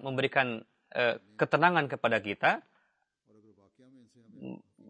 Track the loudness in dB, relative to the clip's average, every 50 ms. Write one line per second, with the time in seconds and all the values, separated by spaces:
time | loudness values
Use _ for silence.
0 | -6 -6 -2 -2 -2 0 2 2 0 0 -2 -6 -10 -14 _ _ _ _ -2 0
1 | 0 0 0 -2 -6 _ _ -2 0 0 2 4 4 4 4 2 0 0 -4 -4
2 | -2 0 0 0 0 -4 -4 0 0 0 0 0 -4 _ _ _ _ _ _ _
3 | _ _ _ _ _ _ _ _ _ -20 _ _ _ _ _ _ _ -20 -20 -20
4 | _ _ _ _ _ -20 -20 -18 -16 -16 -16 -16 -18 _ _ _ -20 -18